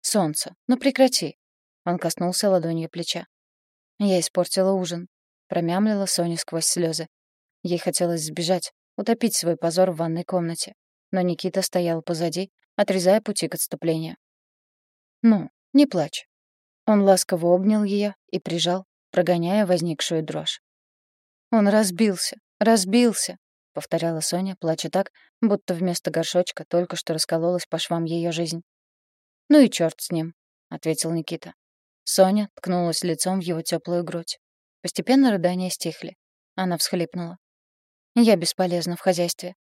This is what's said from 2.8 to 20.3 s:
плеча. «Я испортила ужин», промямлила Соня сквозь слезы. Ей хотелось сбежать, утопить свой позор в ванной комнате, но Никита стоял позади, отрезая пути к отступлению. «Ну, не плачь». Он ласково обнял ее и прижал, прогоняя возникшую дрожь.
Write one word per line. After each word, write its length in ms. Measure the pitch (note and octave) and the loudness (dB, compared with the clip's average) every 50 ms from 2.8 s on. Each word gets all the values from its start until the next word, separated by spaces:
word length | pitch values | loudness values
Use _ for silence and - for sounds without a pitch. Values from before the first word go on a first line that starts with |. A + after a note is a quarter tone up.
| D#3+ D#3+ | -6 -8
плеча. 380 | - E3+ E3+ - - F3 - _ _ _ _ _ _ _ _ _ _ _ _ _ _ _ | -8 -10 -8 -6 -8 -8 -8 _ _ _ _ _ _ _ _ _ _ _ _ _ _ _
«Я 220 | G#3 G3+ F#3 F3+ | 0 2 2 2
испортила 500 | D#3+ - _ F#3 F3 - - G3 F#3 F#3+ | 0 0 _ -2 -2 0 0 2 2 2
ужин», 380 | G3 F#3+ F#3 E3 F3 E3+ F3 - _ _ _ _ _ _ _ _ | 2 0 -2 -4 -6 -8 -10 -14 _ _ _ _ _ _ _ _
промямлила 580 | - F3 E3+ E3 F3 F#3+ G#3 A3 G#3+ G3+ G3 | -4 -2 0 0 0 2 2 2 0 0 -2
Соня 300 | F#3 - - E3+ E3+ E3+ | -2 0 -2 0 -2 -2
сквозь 300 | E3+ - - - E3 D#3+ | -6 -8 -6 -6 -2 -2
слезы. 420 | - - F3+ E3+ E3 D#3+ D#3+ D#3+ - _ _ _ _ _ _ _ _ _ _ - | -2 0 0 0 -2 -2 -6 -8 -10 _ _ _ _ _ _ _ _ _ _ -4
Ей 140 | F3 F3 E3+ | -4 -4 -2
хотелось 460 | - F3+ - - F3+ E3+ E3+ E3 D3+ | -2 -4 -2 0 0 0 0 -2 -4
сбежать, 480 | D#3 D3+ F3 E3+ E3 F#3 F3 - - _ _ _ _ _ | -6 -6 -6 -2 0 -2 -2 -2 -10 _ _ _ _ _
утопить 380 | - G3+ - A#3 A3+ A#3+ G#3+ - | -6 -2 -2 0 0 0 0 0
свой 220 | - - E3+ E3 | 0 -2 -2 -2
позор 340 | - - E3 D#3+ F3+ F#3 F#3 | 0 -2 -2 2 2 2 2
в 60 | E3+ | 2
ванной 260 | D#3 E3+ E3 E3 E3+ | -2 -2 -2 -2 -4
комнате, 520 | F3 - F#3 F3+ E3+ E3 E3+ - - F#3+ - _ _ _ _ _ _ _ | -4 -2 -2 -2 -2 -2 -6 -6 -10 -12 -12 _ _ _ _ _ _ _
но 120 | - F#3 | -2 0
Никита 380 | F3+ F3+ E3+ - - F#3 - F#3+ | 0 0 -2 -2 -4 -4 -2 -2
стоял 420 | F#3 - - F#3 F3 E3+ E3 E3 | -4 -2 -2 -2 0 0 -2 -4
позади, 500 | - - F3 D#3+ F3 E3 D3+ E3+ G3 - _ _ _ _ _ | -4 -6 -4 -2 -2 -4 -2 -4 -8 -8 _ _ _ _ _
отрезая 440 | - G3+ - F#3 F#3+ F3 F#3 G3+ A3 | -2 0 2 2 2 4 4 4 4
пути 280 | A3 - G3+ - E3 D#3+ | 2 -2 -4 -4 -4 -4
к 80 | - | -4
отступлению. 600 | E3 - - - D3 - E3 D#3+ D#3+ D#3+ D#3+ E3+ _ _ _ _ _ _ _ _ _ _ _ _ _ _ _ _ _ _ _ _ _ | -6 -6 -6 -6 -4 -2 -2 -2 -2 -4 -8 -12 _ _ _ _ _ _ _ _ _ _ _ _ _ _ _ _ _ _ _ _ _
«Ну, 280 | - A3+ A3 F#3+ D#3+ - _ _ _ _ | 4 4 4 4 0 -6 _ _ _ _
не 140 | - C#4 D4 | 4 4 4
плачь». 420 | C#4 - F3+ D3 C3 - - - _ _ _ _ _ _ _ _ _ _ _ _ | 4 4 -2 -2 -2 -6 -12 -12 _ _ _ _ _ _ _ _ _ _ _ _
Он 160 | - G#3+ G3+ | 2 4 6
ласково 500 | G3 G3 F#3+ F#3 - - F#3+ E3+ E3+ F3 | 6 6 6 4 4 -2 -2 0 4 4
обнял 300 | F3+ F#3 F#3+ G#3+ G#3+ G#3+ | 4 4 4 2 2 2
ее 320 | G#3 G3 G3+ G3+ G3+ G#3 G3 _ _ _ | 0 0 0 -2 -2 -2 -4 _ _ _
и 100 | - F3+ | -8 -6
прижал, 460 | _ - E3 E3+ D#3+ F3 F3 F#3+ F#3 _ _ _ _ _ | _ -4 -4 -2 0 0 -2 -2 -4 _ _ _ _ _
прогоняя 560 | - F#3 F3 E3+ F3+ E3+ E3+ E3+ G3 G#3+ G#3 | -2 0 2 2 2 0 0 0 2 0 2
возникшую 560 | F3+ F3+ F3 F3 E3+ D#3 - - - E3+ D#3+ | 2 2 0 0 -4 -4 -4 -4 -2 -2 -2
дрожь. 400 | D#3 D#3 | -2 -4